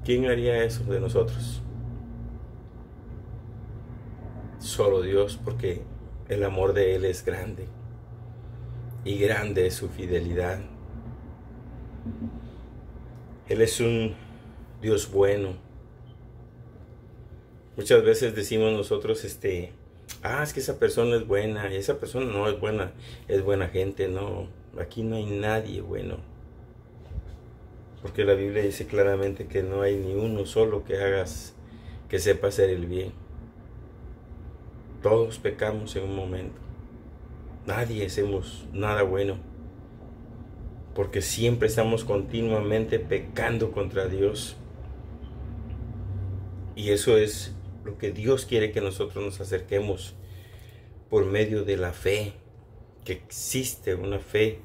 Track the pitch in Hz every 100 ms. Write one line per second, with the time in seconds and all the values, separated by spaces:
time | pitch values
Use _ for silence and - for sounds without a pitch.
0 | - 123 127 120 120 117 113 117 - 98
1 | 92 95 90 - - - - - - -
2 | - - - - - - - - - -
3 | - - - - - - - - - -
4 | - - - - - - - - 104 95
5 | 92 98 101 - - 95 95 87 - -
6 | - - - 101 98 98 95 98 95 95
7 | 92 90 - 90 92 85 - - - -
8 | - - - - - - - - - -
9 | 95 101 101 107 107 95 92 - 90 -
10 | 90 87 85 87 90 95 104 - - -
11 | - - - - - - - - - -
12 | - - - - - - - - - -
13 | - - - - - 107 113 - 117 117
14 | 110 92 - - - - - - 107 101
15 | - 98 98 101 98 90 - - - -
16 | - - - - - - - - - -
17 | - - - - - - - - 101 117
18 | 110 110 120 107 98 110 110 107 98 104
19 | 107 110 98 - 101 90 87 - - -
20 | - - - 131 147 - 131 - 110 -
21 | 117 117 110 101 107 107 101 95 101 -
22 | - 123 131 101 104 101 107 107 92 -
23 | - - - 98 95 98 90 92 95 98
24 | 95 92 101 92 92 - - - 85 -
25 | 113 113 104 101 107 110 107 95 92 98
26 | 92 85 - - - - - - - -
27 | - - - - - - - - - -
28 | - - 101 98 98 104 101 98 92 104
29 | 98 98 98 98 95 98 95 98 101 101
30 | 95 98 113 107 95 107 110 104 - 98
31 | 98 95 90 - - - - - - -
32 | - 95 92 98 101 98 95 92 85 90
33 | 95 - - - - - - - - -
34 | - - - - - - - - - -
35 | 104 113 113 - 104 104 107 107 107 95
36 | 98 98 92 92 95 - - - - -
37 | - - - - - - - 101 120 110
38 | 95 104 101 98 90 - - 98 104 104
39 | 98 95 101 95 - - - - - -
40 | - - - - - - - - - -
41 | 98 104 90 - 117 120 110 117 110 113
42 | - 101 90 113 113 110 101 110 113 113
43 | - - - - 117 117 110 - 95 98
44 | 95 95 98 113 - - - - - -
45 | - - - - - - - - - -
46 | - - - - - - - - 104 101
47 | - 110 107 - - - - - - -
48 | 104 90 110 131 - 120 107 104 101 92
49 | 95 98 101 92 98 95 92 101 101 92
50 | - - - - - - - - - -
51 | - 107 95 101 107 107 98 95 87 85
52 | 95 104 104 - - - - - - -
53 | - 90 - - - 127 127 - - 90
54 | 98 98 - 104 110 107